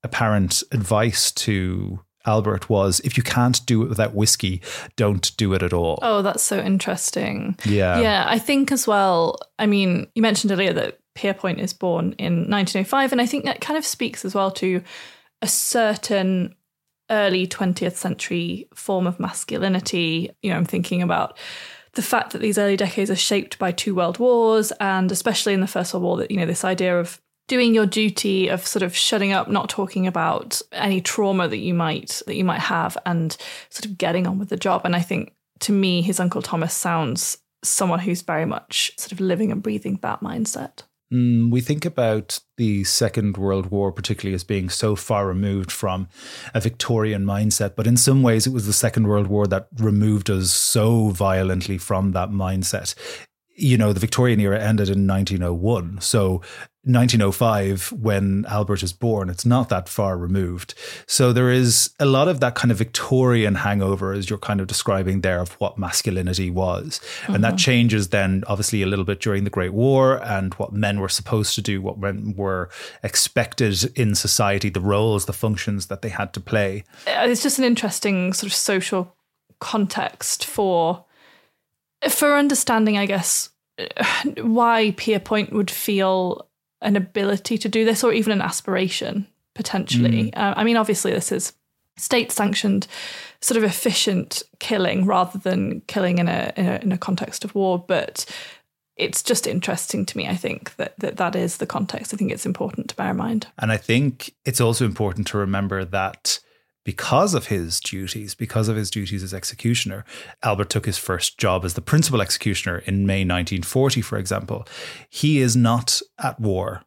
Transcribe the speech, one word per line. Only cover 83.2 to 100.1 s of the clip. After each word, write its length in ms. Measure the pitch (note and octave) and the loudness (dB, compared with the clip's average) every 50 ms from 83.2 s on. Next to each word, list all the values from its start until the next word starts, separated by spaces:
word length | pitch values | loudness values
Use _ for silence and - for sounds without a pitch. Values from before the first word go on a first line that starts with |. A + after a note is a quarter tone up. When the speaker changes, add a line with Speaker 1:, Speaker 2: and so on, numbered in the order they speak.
| F3 - - - - - _ _ _ _ _ | 0 0 -2 -2 -2 -6 _ _ _ _ _
Speaker 2:
<sighs> 640 | - - - - - - - - - - D4 - - | -12 -12 -10 -4 -2 -2 -2 0 -2 -2 -4 -6 -2
why 540 | - A#3 A3 A#3+ A#3 A#3 A#3 A3+ A3 G#3+ F#3 | 0 0 2 4 4 4 4 4 4 2 0
Pierpont 560 | - - - G#3+ G3+ G3 - A3 G#3+ G#3 - - | -2 0 0 0 0 0 0 0 0 0 0 0
would 180 | G#3+ G3+ F3+ | -2 -2 -2
feel 760 | - - - - G#3 G3 G3 F#3+ F#3+ F#3 F#3 F3+ - - - _ _ _ _ _ _ _ | -2 -6 -2 0 2 2 2 2 2 2 0 0 -2 -4 -8 _ _ _ _ _ _ _
an 140 | - G#3 G3+ | 0 2 2
ability 640 | G3+ F#3 F#3 _ G#3+ G3 G3 G3+ F#3+ - - A#3+ G#3+ | 2 0 0 _ -2 0 0 0 -2 -2 -2 -4 -2
to 100 | - A3 | -2 0
do 160 | G3+ A3+ A3 | 0 2 2
this, 200 | A3 A3+ G#3+ - | 2 2 4 2
or 80 | A#3+ - | 2 2
even 200 | A3+ G#3+ A3 G#3+ | 2 2 2 0
an 80 | G3 | 0
aspiration, 840 | - - - - - - F#3+ F#3 F#3+ F3+ - - - - - G3+ G3 - _ _ _ _ _ | 0 -2 -4 -6 -4 -2 0 0 0 0 -2 -4 -6 -4 -4 -6 -6 -6 _ _ _ _ _
potentially. 760 | - A3 - - F#3+ - - C3 A#2+ A#2+ A#2+ A#2 A2+ A2 A2 | -8 -8 -4 -4 -4 -2 0 2 2 4 4 4 2 0 0
Speaker 1:
Mm. 60 | - | -2
Speaker 2:
Uh, 180 | - G3+ G3+ G3 | -2 -2 0 0
I 60 | - G#3+ | 2 2
mean, 140 | A3+ A#3 | 2 4
obviously, 340 | A3+ A3 G#3 G3+ F3 - F#3+ | 4 4 2 0 0 0 0
this 220 | - F#3+ F3 - G3 | -2 -2 -2 -2 -4
is 200 | F#3 F#3 - - _ _ _ _ _ _ _ _ | -4 -4 -6 -10 _ _ _ _ _ _ _ _
state-sanctioned, 920 | - - - - A#3+ A#3 A#3 - - G#3 G3+ G3+ - - G#3 G3 G3 F#3+ - - - - - - - - - - _ | -10 -2 0 2 2 2 0 -2 0 0 0 0 0 0 2 0 0 -2 -4 -10 -14 -14 -12 -14 -14 -16 -18 -14 _
sort 180 | - - B3+ A3+ | -2 0 2 2
of 60 | A3 | 2
efficient 800 | G#3 E3+ - - B3 G3 - - - F#3+ F3+ - - - - - _ _ _ | 2 0 0 0 0 0 2 0 0 0 -2 -2 -4 -8 -8 -10 _ _ _
killing 440 | - - A3+ G3 F#3 F3 - F#3+ F#3 | -6 -2 0 2 2 2 2 2 2
rather 360 | G3 F#3 F3+ F3+ F3+ - G3 | 2 4 2 2 0 -2 -6
than 400 | - F#3 F#3 F#3+ G3 G3+ - - - - | -4 -2 0 0 -2 -2 -4 -8 -10 -6
killing 300 | - G#3 F#3 F3+ F3+ F3 | -2 0 0 2 2 2
in 100 | F3 E3+ | 2 2
a, 240 | E3+ - - - - | 0 -2 -2 -4 -2
in 100 | - F#3+ | -2 0
a, 100 | F3+ - | 0 0
in 160 | - - G3+ F#3 | -2 -2 -2 -2
a 60 | F3 | -2
context 460 | - - F#3+ E3+ - - - - - | -2 -4 -4 -4 -4 -6 -8 -10 -10
of 80 | G#3 - | -6 -2
war. 280 | G3+ G3 F#3+ F3+ F3 F3+ | 0 0 0 0 -2 -2
But 420 | - F#3+ D#3+ - - - - - - - - - - - - _ _ _ _ _ _ _ | -2 -2 -2 -2 -4 -8 -10 -10 -10 -10 -16 -16 -16 -20 -20 _ _ _ _ _ _ _
it's 300 | - - - - - - | -6 -4 -2 -2 -4 0
just 240 | - B3 - - - | 0 0 0 0 -2
interesting 580 | - F3+ F3 - F3 E3 - - - G3+ G3 | -2 -2 -2 -2 -4 -4 -4 -4 -4 -4 -4
to 100 | - | -4